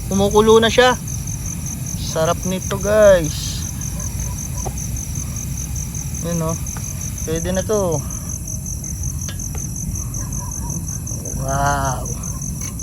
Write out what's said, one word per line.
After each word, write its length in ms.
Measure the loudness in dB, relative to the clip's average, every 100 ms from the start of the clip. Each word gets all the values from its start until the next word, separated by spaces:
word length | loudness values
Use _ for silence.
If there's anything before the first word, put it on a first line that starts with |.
| -2
Kumukulo 480 | 2 6 8 10 8
na 80 | 8
siya. 240 | 8 6 6 -2 -6 -6 -6 -6 -6 -6 -6 -6 -4
Sarap 400 | -2 0 2 2
nito 320 | 0 -2 -2 -2
guys. 880 | 2 8 10 10 6 -2 -4 -4 -4 -6 -6 -6 -4 -4 -4 -6 -6 -6 -4 -4 -4 -4 -4 -6 -4 -6 -6 -4 -4 -4 -4 -4 -6 -4 -2
Yan 160 | -2
o. 80 | -2 -2 -4 -6 -6 -6 -6 -4
Pwede 240 | -2 -2 0 0
na 80 |
to. 320 | 2 2 2 -2 -4 -6 -6 -8 -6 -6 -6 -6 -6 -6 -4 -4 -6 -6 -6 -6 -6 -6 -4 -4 -6 -6 -6 -6 -6 -6 -6 -6 -6 -6 -6 -6 -6 -4
Wow. 640 | -2 0 2 2 0 -2 -4 -6 -6 -6 -6 -6 -6 -6